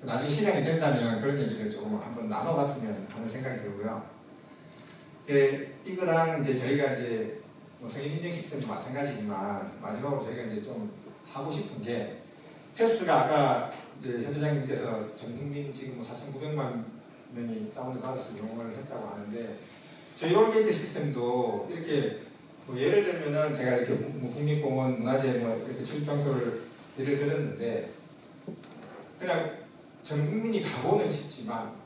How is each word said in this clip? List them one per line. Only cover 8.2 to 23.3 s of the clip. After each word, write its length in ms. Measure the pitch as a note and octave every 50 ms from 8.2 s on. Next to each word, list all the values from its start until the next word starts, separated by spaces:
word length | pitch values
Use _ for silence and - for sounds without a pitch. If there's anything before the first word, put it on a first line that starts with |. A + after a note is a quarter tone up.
| E3+ F3
시스템도 360 | E3+ D#3+ - - D3 C#3 A#2+ A2+
마찬가지지만 1080 | G2+ - - B2 B2+ C#3 C#3+ C#3+ - G#2+ G#2+ G#2 G2 F#2 G2 G#2 G#2 G2 F#2+ - - -
마지막으로 360 | - - A2 - C3 C#3+ C#3 B2 -
저희가 200 | - B2+ - -
이제 180 | - G#3+ G#2
좀 280 | - - - A2+ G#2+ G2+ - - - - - - - -
하고 200 | - C#3 C#3+ D#3+
싶은 320 | - D3+ - - B2 A#2 G#2
게 380 | A#2 A#2+ A2+ G#2+ - - - - - - - - - - - - - - -
패스가 480 | A3+ A3+ A3+ - F3+ E3 D#3+ D#3 D#3
아까 460 | - D3+ D3 C#3 B2+ - - - - - - - - - -
이제 240 | - B2 A#2+ A#2 B2+
현 80 | C#3+ C#3+
소장님께서 800 | D3 D3 D3+ D3 C#3+ C3 - - - - B2 A2+ G#2+ G#2+ G#2+ -
전 220 | - - A#2 A#2+ C3+
국민 340 | C#3+ C#3+ C#3+ C#3+ C#3+ C#3 C3+
지금 220 | - C#3+ C3 B2 A#2
뭐 60 | A#2
사천구백만 800 | - B2 - - C#3+ C#3 - D3+ D3 D3+ D3+ C3+ B2 A#2 A#2 A2 - - - - - - - - - A#2+
명이 380 | A#2+ A#2 A#2 A2+ G#2+ G#2+ G#2+ -
다운로드 280 | B2+ B2 B2+ C3 B2
받아서 360 | - B2+ C3+ - - - A2+ G2+
이용을 400 | G#2+ A2 A2+ A#2 A#2 A2+ G#2 -
했다고 300 | C3+ - - A2 G#2+ G#2
하는데 480 | G#2 G#2 G#2 G#2 A#2 A#2 A#2 G#2+ - - - - - - - - - - - - -
저희 180 | - - E3 F#3
올게이트 380 | G3+ A3 A3 G#3+ A3 G#3+ -
시스템도 1000 | F3 D#3 C#3 - - - D#3 C#3 B2 B2 A#2+ A#2+ B2 B2+ B2 A2+ G#2 G2+ - -
이렇게 500 | F3 E3 - - D3+ C3+ A#2+ G#2+ - - - - - - - - - - -
뭐 120 | - B2+ B2
예를 240 | C3+ D#3+ G3 G3+ G3+
들면은 500 | F3+ F3 E3+ D#3 D3